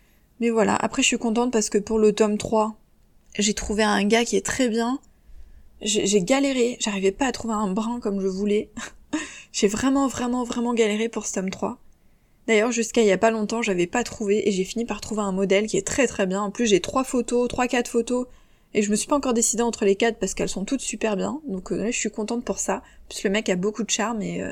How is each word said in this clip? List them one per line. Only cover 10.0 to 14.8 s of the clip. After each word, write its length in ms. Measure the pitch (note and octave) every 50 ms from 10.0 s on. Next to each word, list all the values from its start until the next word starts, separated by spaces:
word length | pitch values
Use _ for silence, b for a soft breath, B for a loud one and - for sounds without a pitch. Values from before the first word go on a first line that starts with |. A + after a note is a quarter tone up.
| C#4 C4
vraiment, 360 | - - B3 A#3+ A#3+ B3+ B3
vraiment 300 | A#3+ - A#3+ A#3 A#3+ A#3+
galéré 360 | A3+ A3+ G#3 G#3 G#3+ A3+ A#3
pour 160 | - A3 G#3+
ce 80 | - -
tome 160 | G3+ F#3 F#3+
trois. 300 | - - G#3 G3+ A#3+ - - - - _ _ _ _ _ _ _ _ _ _ -
D'ailleurs, 240 | A3+ G#3 G#3+ B3
jusqu'à 300 | A#3 A#3 A3+ - - B3+
il 60 | A3 G3+
y 40 |
a 60 | F#3 F3+
pas 140 | A3 A3+
longtemps, 300 | A3+ A3 G#3+ G#3 A3+ A#3
j'avais 260 | A#3 A3 F#3+ F3 F3 F3
pas 160 | - B3 A#3
trouvé, 440 | - - - A3 G3 G3+ G#3+ - -
et 40 |
j'ai 120 | G3 F3+ F#3+
fini 220 | F#3 - A3